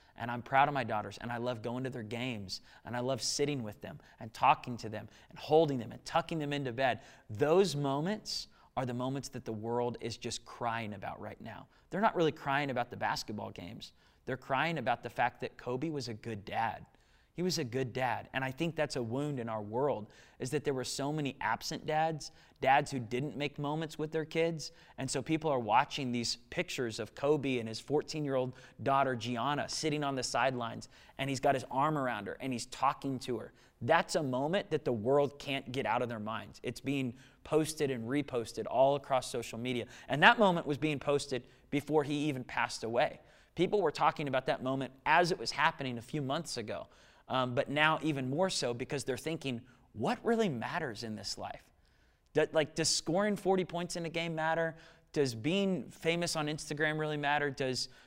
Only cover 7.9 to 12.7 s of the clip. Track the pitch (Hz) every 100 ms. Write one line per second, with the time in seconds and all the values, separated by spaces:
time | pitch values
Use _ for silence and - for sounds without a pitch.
7.9 | 139 170 214 - - - - - 123 127
8.9 | 120 131 139 - 123 113 110 113 120 123
9.9 | 117 117 113 120 - - - 117 113 107
10.9 | 101 - - 104 - 113 95 - _ -
11.9 | 175 220 180 156 151 143 139 139